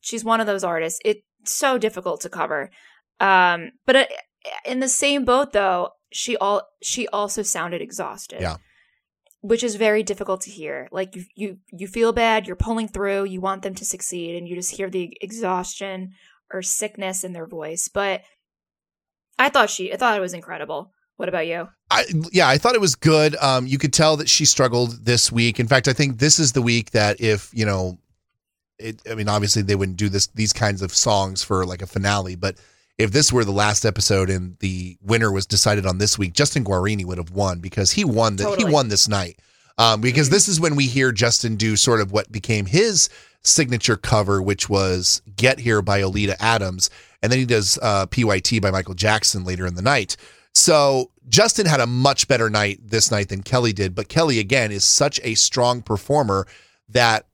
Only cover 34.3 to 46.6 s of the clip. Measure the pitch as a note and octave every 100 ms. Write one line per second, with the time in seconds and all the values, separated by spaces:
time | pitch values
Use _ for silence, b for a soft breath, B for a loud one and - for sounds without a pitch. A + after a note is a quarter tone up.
34.3 | F#2+ F2+ F2+ G2 F#2 F2+ F2 G2 A2+ A2+
35.3 | G2 F#2+ G2+ - G#2 F#2+ F2+ G#2+ - F#2+
36.3 | E2+ C#3+ D3+ G2+ F#2+ F#2+ G#2 F2+ F2+ E2
37.3 | F#2 G2 F2 F2+ - F#2+ - F#3+ A2 A2+
38.3 | G2+ G3+ G3 - D3 B2+ G2+ - G2+ F2
39.3 | - b b b b A2+ A2 B2 B2+ C#3
40.3 | G3 G#3 E3+ E3 C#3+ C3+ B2+ C3 G#2+ A#2+
41.3 | - A#2 A2 A2 G#2 - A2+ G2 G#2 -
42.3 | A2 - A2 F#2+ D3+ A3+ F#3 - B B
43.3 | B - - C3+ A#2+ - A2 - A2 G2
44.3 | G2 F#2+ G2 - G2+ F#2+ F#2 F2+ - -
45.3 | G2 B2 C3+ A#2 G#2+ G2+ G2+ F#2+ G2+ G2+
46.3 | F#2+ A2 A2+